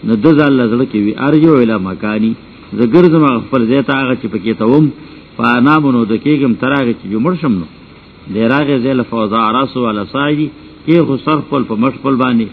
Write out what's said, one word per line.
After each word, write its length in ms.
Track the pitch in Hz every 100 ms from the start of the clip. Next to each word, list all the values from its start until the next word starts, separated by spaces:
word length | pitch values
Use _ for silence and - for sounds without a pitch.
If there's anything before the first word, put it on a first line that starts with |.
نو 80 | 110
ده 160 | 110 131 151
ځان 140 | 147 135
له 60 | 120
زړه 140 | 117 131
کې 80 | 107
وي، 80 | 104 - 135
ارجو 260 | 156 160 147
الی 140 | 117 110 95
مکانی، 460 | 92 107 107 110 113 - - - 101
زه 80 | 117
ګرځم 280 | 147 180 160 147
هغه 120 | 120 101
خپل 140 | 131 113
ځای 120 | 135
ته، 100 | 127 139
هغه 140 | 131 127
چې 60 | 110
پکې 220 | 98 98 110
ته 60 | 110
وم، 160 | 139 151 - - - - -
په 80 | 120 120
انامو 340 | 127 156 147
نو 120 | 123
ده 120 | 110 110
کېږم، 280 | 143 151 131 101
تر 120 | 127
هغې 220 | 143 123 113
چې 80 | 98
جو 60 | 107
مړ 140 | 139 180
شم. 140 | 151 98
نو 60 | 80 - - - - - -
دی 80 | 98 113
راغی 220 | 139 143 139
ځای 100 | 120
له 100 | 131 117
فوضع 320 | 117 107 110 110 120
راسه 320 | 135 127 120
علی 120 | 104 98
صاعدی، 360 | 135 143 151 151 - - - -
کې 100 | 170 151
خو 80 | 135
سر 220 | 151 151
خپل 180 | - 143 113
په 60 | 107
مټ 100 | 127 -
خپل 140 | 139 131
باندې 240 | 127 120 107